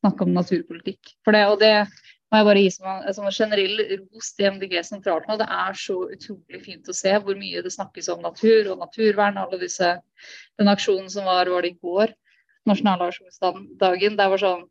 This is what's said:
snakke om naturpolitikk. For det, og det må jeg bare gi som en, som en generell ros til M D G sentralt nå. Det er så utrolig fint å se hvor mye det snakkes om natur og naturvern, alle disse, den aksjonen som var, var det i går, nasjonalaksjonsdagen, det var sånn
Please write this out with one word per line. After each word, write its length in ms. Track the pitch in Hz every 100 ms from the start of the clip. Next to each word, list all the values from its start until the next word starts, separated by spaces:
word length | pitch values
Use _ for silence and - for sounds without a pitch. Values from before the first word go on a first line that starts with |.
snakke 220 | 208 - 180
om 60 | 175
naturpolitikk. 800 | 180 175 - 170 - 196 _ _
For 80 | -
det, 120 | 214 202
og 120 | 208
det 140 | 214 208 202 _ _ _ _
må 80 | 214
jeg 80 | 208
bare 160 | 202
gi 80 | 196
som 180 | - 190
en, 260 | 190 -
som 120 | 202 202
en 80 |
generell 480 | 196 220 208 190 214 - 196
ros 340 | 190 220 - -
til 80 | 196
M 140 | 196
D 60 | 196
G 120 | 175 170
sentralt 400 | 202 196 165 -
nå. 80 | 214
Det 120 | 214
er 240 | 185 185
så 240 | 196 - 185 180
utrolig 480 | - - 196 _ 185
fint 260 | - 170 -
å 40 |
se 200 | 180 190 202
hvor 200 | 196 196
mye 260 | 196 170 175
det 80 |
snakkes 360 | - 190 - 165
om 80 | 170
natur 480 | 170 165 220 220 202
og 100 | 185 175
naturvern, 520 | - 220 202 202 196
alle 160 | 185 185
disse, 320 | 180 - 175 175 _ _ - - - -
den 80 | 202
aksjonen 400 | 202 - 190 190
som 160 | 202 190
var, 240 | 180 180
var 160 | 180 175
det 80 |
i 60 | 175
går, 320 | 180 180 220 - _ _ _ _ -
nasjonalaksjonsdagen, 1500 | 196 208 180 180 180 _ _ 185 185 196 - 190 185 202 214
det 120 | 196
var 40 | 190
sånn 280 | 196 180 175